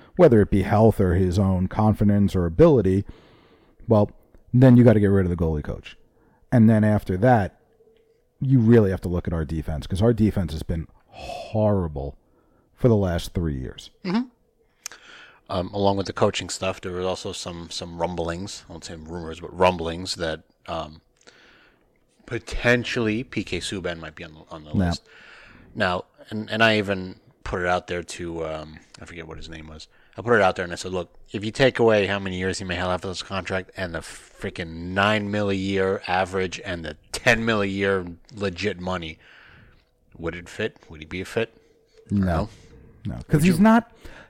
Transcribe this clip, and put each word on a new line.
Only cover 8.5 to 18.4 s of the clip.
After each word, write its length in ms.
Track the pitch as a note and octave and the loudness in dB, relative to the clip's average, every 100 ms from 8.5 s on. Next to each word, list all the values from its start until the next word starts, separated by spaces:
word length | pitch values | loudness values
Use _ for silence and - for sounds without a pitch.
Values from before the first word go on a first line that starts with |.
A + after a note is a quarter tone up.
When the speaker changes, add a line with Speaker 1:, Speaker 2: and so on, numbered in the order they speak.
| C3 | 4
Speaker 1:
really 320 | A2 A#2 G2+ | 6 6 6
have 100 | F2+ | 0
to 60 | F2+ | -4
look 200 | F2 - | -4 -2
at 40 | |
our 120 | E2+ | -4
defense, 420 | D#2 D#2+ D2 D2+ - | -4 -4 -4 -6 -6
'cause 160 | F#2 | 0
our 100 | A2+ | 2
defense 400 | A2+ G#2+ G2+ F2 | 4 2 0 -4
has 120 | D#2 | -6
been 240 | - E2+ D#2 _ _ | -6 -8 -8 _ _
horrible 1080 | - - - - A2 G#2+ G2+ E2+ C#2+ C#2+ - _ _ _ _ _ | -18 -14 -14 -8 -2 0 0 -2 -6 -10 -12 _ _ _ _ _
for 140 | - B2+ | 0 4
the 80 | A2 | 4
last 380 | F#2+ E2+ - | 2 -2 -4
three 240 | - E2 C#2 | -4 -4 -4
years. 320 | B1+ - - _ | -8 -12 -20 _
Speaker 2:
Mm-hmm. 180 | F#3 G#3 B3+ _ _ _ _ _ - - - - - _ - | -4 -2 -4 _ _ _ _ _ -20 -20 -20 -20 -20 _ -8
Um, 200 | F#2+ F#2 | -6 -6
along 240 | G2+ G2 G2 | 0 0 0
with 80 | F#2 | -2
the 80 | |
coaching 340 | - G#2+ - F2+ | 0 0 0 -8
stuff, 320 | - F#2+ F#2 | -6 -6 -6
there 120 | F#2+ | -8
were 100 | F2+ | -6
also 300 | F#2 F2+ G2+ | -4 -4 -8
some, 360 | F2+ F#2 E2+ E2 | -10 -12 -12 -12
some 280 | - F2 E2+ | -12 -12 -6
rumblings, 640 | E2+ E2+ E2 E2+ | -6 -4 -6 -6